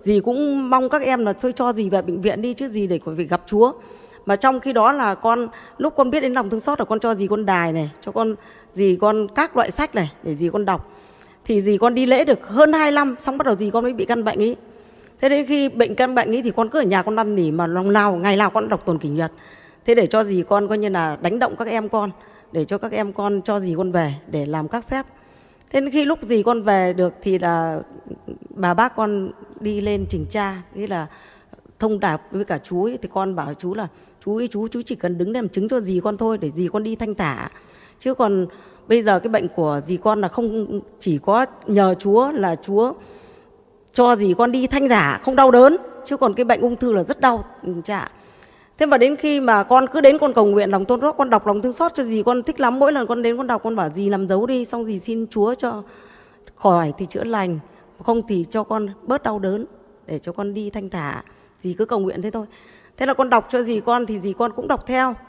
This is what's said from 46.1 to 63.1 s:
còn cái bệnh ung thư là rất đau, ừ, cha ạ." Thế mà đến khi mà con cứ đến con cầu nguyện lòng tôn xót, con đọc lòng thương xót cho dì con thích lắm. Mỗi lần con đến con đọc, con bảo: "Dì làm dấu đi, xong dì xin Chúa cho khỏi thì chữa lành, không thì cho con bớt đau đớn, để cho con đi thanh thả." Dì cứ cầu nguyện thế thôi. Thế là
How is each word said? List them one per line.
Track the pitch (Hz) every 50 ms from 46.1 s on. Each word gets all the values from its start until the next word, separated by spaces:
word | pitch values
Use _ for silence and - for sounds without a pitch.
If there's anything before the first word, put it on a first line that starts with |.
| 285 277
còn | 269 233 202
cái | 220 247
bệnh | 226 233 -
ung | 233 240 240
thư | - 254 247 220
là | 196 170
rất | 156 285 -
đau, | - 262 233 220 196 - - - -
ừ, | 190 180 170 165
cha | - 208 190
ạ." | - - - - - - - _ - - _ _ _ _ _ -
Thế | 302
mà | 302 285 254
đến | 233 269 294
khi | 285 - 302 294 285
mà | 269 247 226 202 202
con | - 254 254 262 247
cứ | - 320
đến | 285 269 277 311
con | 294 294 240
cầu | 233 214
nguyện | 208 202 208 202 196
lòng | 196 190 196
tôn | - 247 240
xót, | 254 294 302 302
con | 277 254
đọc | 233 208 - 214
lòng | 202 208
thương | 208 254 240
xót | - 330 339 330
cho | - 262
dì | 233 226 220 202
con | 240 247 254 240
thích | - 311 -
lắm. | 277 240 240 262
Mỗi | 277 277
lần | 302 277 240 202
con | 240 233
đến | 240 233 233 240
con | 269 247
đọc, | 240 208 -
con | 226 226
bảo: | 220 180 151
"Dì | 151 180 202 196
làm | 202 190 190 180
dấu | 190 190 220
đi, | 247 262 254 240
xong | 233 - 233 233
dì | 220 214 185
xin | 175 - 226 226 226 220
Chúa | - 220 202 220 247
cho | 247 - 240 226 208 208 - - - - - - - - _ _ _ _ - -
khỏi | _ - 202 180 175 165 151 143 -
thì | 190
chữa | 170 - - -
lành, | 233 233 214 190 180 170 156 147 - - - _ _ _ _ 180
không | - 233 233 220 220
thì | 208 180 170 170
cho | - 220 214
con | - 220 220 214 202 196 - -
bớt | - 247 285 -
đau | 233 214 208
đớn, | 190 190 190 214 233 - - - - _ _ _ _ -
để | 160 147
cho | - -
con | 170 - 202 202 202
đi | 208 214 202
thanh | - 220 196 190
thả." | - 180 151 143 113 - - - - _ _ _ _ _
Dì | - 185 175
cứ | 175 214
cầu | 220 240 208
nguyện | 196 185 - -
thế | 180 214
thôi. | 208 226 214 214 - - - - - - _ _ _ -
Thế | 254
là | 262